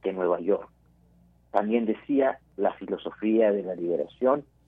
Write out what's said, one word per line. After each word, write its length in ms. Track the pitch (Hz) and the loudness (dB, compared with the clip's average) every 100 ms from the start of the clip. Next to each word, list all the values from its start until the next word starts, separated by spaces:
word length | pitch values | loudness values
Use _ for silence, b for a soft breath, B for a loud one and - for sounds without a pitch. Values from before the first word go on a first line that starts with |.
que 100 | 95 | -6
en 40 | 95 | -2
Nueva 240 | 87 85 | 0 0
York". 300 | 85 98 - _ _ _ _ _ _ _ _ | 0 0 -2 _ _ _ _ _ _ _ _
También 340 | 101 104 117 110 | -2 2 0 0
decía, 540 | 107 - 139 135 - _ - | -2 -2 0 0 -2 _ -4
"La 180 | 98 - | -2 -2
filosofía 760 | 95 92 85 - 107 110 107 | -6 -8 -8 -4 0 4 4
de 120 | 101 | 2
la 120 | 90 87 | -4 -6
liberación 680 | 87 82 - - 127 147 143 _ | -4 -2 -4 -2 0 0 -2 _